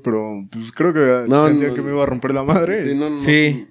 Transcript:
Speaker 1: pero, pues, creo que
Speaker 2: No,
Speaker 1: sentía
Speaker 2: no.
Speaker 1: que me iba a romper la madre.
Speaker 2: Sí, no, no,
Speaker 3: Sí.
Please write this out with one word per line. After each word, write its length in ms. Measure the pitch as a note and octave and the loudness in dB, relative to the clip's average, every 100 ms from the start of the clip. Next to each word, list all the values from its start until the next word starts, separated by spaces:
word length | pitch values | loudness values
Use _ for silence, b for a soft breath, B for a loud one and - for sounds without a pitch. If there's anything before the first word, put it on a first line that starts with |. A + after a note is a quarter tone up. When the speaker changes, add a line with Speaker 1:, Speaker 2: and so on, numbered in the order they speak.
Speaker 1:
pero, 420 | A#2+ A2 G#2+ G#2 G2 | -2 -4 -4 -10 -12
pues, 200 | A2+ A2+ | -14 -10
creo 220 | - E3+ | -2 0
que 340 | D#3 C3+ B2 A#2+ | 2 2 2 2
Speaker 2:
No, 200 | C#3+ D3+ | 4 4
Speaker 1:
sentía 220 | D3 C#3+ | 2 0
Speaker 2:
no. 40 | |
Speaker 1:
que 80 | B2+ | -2
me 100 | C#3 | -4
iba 100 | C#3+ | -2
a 20 | C#3 | -2
romper 260 | B2 C3+ | -2 -4
la 120 | C3+ | -2
madre. 360 | C#3 F3 E3+ G#3+ | 0 0 0 -2
Speaker 2:
Sí, 100 | C#3+ | -2
no, 160 | C#3 D3+ | -2 -4
no, 100 | D3 | -2
Speaker 3:
Sí. 480 | C#3+ D3+ D3+ C3 G2+ | 2 2 2 -2 -8